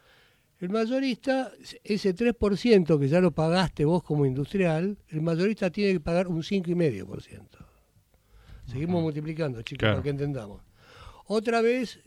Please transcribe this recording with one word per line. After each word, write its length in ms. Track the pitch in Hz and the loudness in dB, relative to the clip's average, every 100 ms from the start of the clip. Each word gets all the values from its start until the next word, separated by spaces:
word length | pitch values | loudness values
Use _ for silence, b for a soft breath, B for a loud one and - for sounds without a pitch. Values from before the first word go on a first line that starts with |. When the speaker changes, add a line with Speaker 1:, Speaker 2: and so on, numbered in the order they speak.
| b b b b b - | b b b b b -12
Speaker 1:
El 100 | 180 | -4
mayorista, 800 | 220 226 262 269 220 269 262 233 - - - | -2 0 0 -2 -2 -2 -2 -2 -12 -20 -18
ese 320 | - 208 196 | -4 -2 0
tres 200 | 180 240 | 2 0
por 220 | - 208 196 | 2 0 2
ciento 420 | 240 202 165 151 | 6 6 6 4
que 100 | 135 | 4
ya 120 | 175 | 4
lo 100 | 180 | 4
pagaste 540 | 160 156 185 156 - | 2 0 2 0 0
vos 180 | 147 175 | 2 2
como 240 | - 147 135 | 0 2 2
industrial, 720 | 127 - 196 175 156 196 202 - | 0 -4 0 0 2 -2 -6 -8
el 140 | 156 | -4
mayorista 480 | 165 165 196 208 185 | -2 0 0 0 -2
tiene 240 | 208 202 | 0 0
que 60 | 185 | 0
pagar 280 | 170 170 185 | 0 0 0
un 140 | 165 | -2
cinco 280 | 156 196 170 | 0 -2 0
y 40 | |
medio 320 | 175 156 101 95 | 2 2 0 -8
por 160 | - | -12
ciento. 360 | - 101 - - - _ _ _ _ _ b b b b - | -14 -20 -20 -20 -20 _ _ _ _ _ b b b b -12
Seguimos 300 | 131 165 175 | -6 -2 0
Speaker 2:
Ujú. 80 | |
Speaker 1:
multiplicando, 580 | 160 151 156 160 147 117 | -2 -4 -8 -4 -6 -6
chicos, 160 | - 135 | -10 -2
Speaker 2:
Claro. 140 | 110 | 0
Speaker 1:
para 80 | 98 | 0
que 60 | 143 | -2
entendamos. 520 | 139 143 131 101 98 - B B B B B - | -4 -4 -6 -10 -18 -20 B B B B B -4
Otra 340 | 220 226 233 | -2 0 2
vez, 360 | 226 254 233 - | 2 0 -4 -10